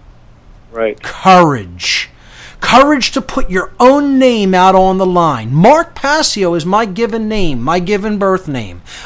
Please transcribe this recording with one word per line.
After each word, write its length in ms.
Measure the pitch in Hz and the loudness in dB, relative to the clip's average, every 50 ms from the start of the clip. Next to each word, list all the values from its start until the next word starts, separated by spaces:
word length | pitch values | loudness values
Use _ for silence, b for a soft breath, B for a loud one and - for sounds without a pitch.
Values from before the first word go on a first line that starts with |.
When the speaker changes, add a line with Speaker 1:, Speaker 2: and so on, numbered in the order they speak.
| _ - - - - - - _ _ - - - _ - 117 | _ -20 -20 -20 -20 -20 -20 _ _ -20 -20 -20 _ -14 -6
Speaker 1:
Right. 300 | 113 113 107 104 - - | -4 -4 -4 -4 -8 -14
Speaker 2:
Courage. 1080 | - - - - 190 185 180 170 151 135 113 98 87 87 90 - - - - - - B B B B B B B B B B | -16 -14 -2 2 4 6 6 4 2 0 -4 -8 -12 -14 -10 -6 -6 -6 -6 -6 -10 B B B B B B B B B B
Courage 500 | - - 214 254 277 294 302 254 - - | -2 2 4 4 4 4 2 0 -2 -4
to 100 | - 269 | -4 -6
put 280 | - - - 269 - - | -8 -6 -4 -2 -2 0
your 240 | 180 185 - - - | -2 -4 -4 -6 -2
own 400 | - 240 262 277 294 285 277 269 | 2 4 4 4 4 2 0 2
name 380 | 262 262 254 240 220 202 190 185 | 2 2 2 2 2 0 0 2
out 180 | 180 185 190 190 | 4 4 4 4
on 260 | 190 185 190 185 190 | 4 2 2 0 0
the 60 | 190 | 0
line. 480 | 185 180 175 170 156 135 113 107 117 135 | 0 0 0 0 0 -2 -4 -6 -2 0
Mark 420 | 156 185 240 302 330 330 - - | 4 4 6 4 4 0 -4 -8
Passio 580 | - - 277 294 320 294 - - 208 185 170 170 | -8 -4 -2 -2 0 -2 -2 -2 -2 -2 -2 -2
is 120 | 170 151 | -2 -2
my 200 | 180 196 214 233 | -2 -2 -2 -2
given 420 | 196 175 220 233 214 226 226 220 | -2 -4 -4 -4 -4 -4 -6 -6
name, 340 | 214 220 214 190 165 131 117 | -4 -2 0 0 0 0 -2
my 180 | 117 151 170 185 | -2 -2 -2 -2
given 380 | 175 185 214 196 208 220 208 | -2 -2 -4 -2 -2 -4 -4
birth 300 | 196 202 190 190 180 - | -2 0 0 -2 -2 -4
name. 340 | 156 135 123 107 90 85 87 B B B B B | -6 -8 -8 -8 -10 -14 -18 B B B B B